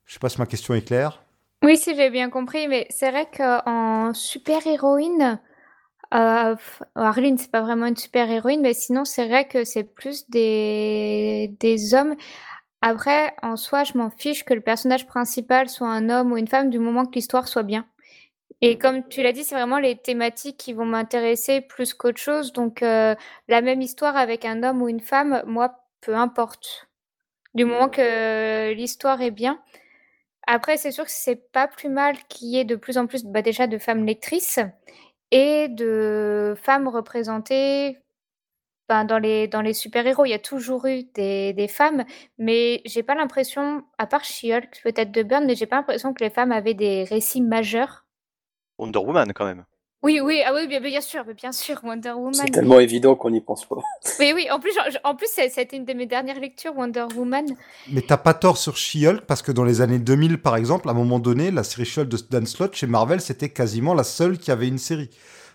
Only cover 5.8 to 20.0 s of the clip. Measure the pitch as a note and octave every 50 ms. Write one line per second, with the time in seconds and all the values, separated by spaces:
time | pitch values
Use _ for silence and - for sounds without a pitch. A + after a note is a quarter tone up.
5.8 | _ _ _ _ - - - A#3 A3+ A3+ A3+ A#3 A#3 A3+ A3+ A3 - - - -
6.8 | - - _ - A3+ G#3+ G#3 B3+ B3+ C#4+ B3+ B3 B3+ - - A3+ A3 A3+ A#3 A#3
7.8 | A#3 A#3+ A#3+ A#3 - - - B3 A#3+ A3 A3+ A3+ A3 B3 C#4+ D4+ C#4+ B3+ A#3+ A#3+
8.8 | - - B3 C4 C#4 C#4 - - A#3+ A3+ A#3 C4+ C#4 C4+ - B3+ A#3 A#3 - A3+
9.8 | G#3 G#3+ _ - - C4+ C#4+ C#4+ - - A#3 A#3 A3+ A3 A3 G#3+ G#3+ G#3+ G#3+ G#3+
10.8 | G#3+ G#3+ G#3+ G#3+ G#3+ G#3+ G#3+ G#3+ G#3+ G#3+ G#3+ G#3+ G#3+ G#3 G3+ - - A3+ A3+ A3
11.8 | G#3 G#3 A#3+ C4 C#4+ D4+ D4 D4 - - - - - - - - - _ _ _
12.8 | - A3+ A3+ A3 - C#4 C#4+ D4+ D4+ D4 - - - A#3 A3+ A3 - - - C#4+
13.8 | C#4+ C#4+ - B3 A#3 A3 - - - D4 D4 D4 - - B3+ A3 G#3+ A3 A3+ A3
14.8 | - B3+ B3+ B3+ B3+ - - B3 A#3+ A3+ - B3+ A#3 - B3+ C4 C4 B3+ B3+ -
15.8 | B3 A3+ A3 A3 A3 A3+ A#3+ B3 B3 B3 A#3+ A3+ A3+ A3 - C4+ C#4 C4+ A#3+ A#3+
16.8 | A3+ A#3 A#3 B3 B3+ B3 B3+ B3 A3+ - - B3+ B3 - - B3 G#3+ G3+ G#3+ A3
17.8 | A3+ - _ _ _ _ - - _ _ _ _ _ _ - - - A#3+ A#3 A#3
18.8 | - C4 C4 C4 B3+ C4 - C4+ C4 B3 A#3+ C4 D4 - C#4+ C4 A#3+ A#3+ C4 C#4+
19.8 | C#4 B3+ A#3+ A3+